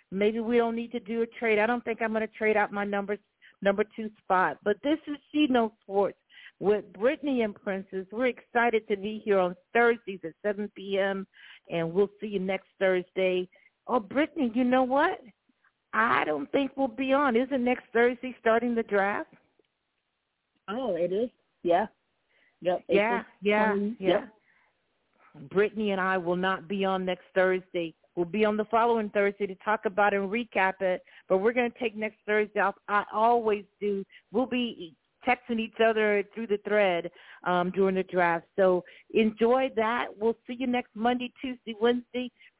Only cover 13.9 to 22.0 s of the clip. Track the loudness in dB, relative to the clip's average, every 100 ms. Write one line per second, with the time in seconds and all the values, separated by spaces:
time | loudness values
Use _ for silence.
13.9 | -4 -2 -2 -2 -2 -2 0 2 2 2
14.9 | 2 0 -2 -12 _ _ _ _ _ _
15.9 | -2 0 0 0 -4 -2 -2 -2 -2 -4
16.9 | -4 0 2 2 2 0 0 0 -2 -2
17.9 | 2 2 0 -8 -4 0 2 2 -2 0
18.9 | 0 0 -2 -8 _ _ _ _ _ _
19.9 | _ _ _ _ _ _ _ -10 -6 -4
20.9 | -2 -2 -2 -4 -6 _ _ 2 2 2
21.9 | -8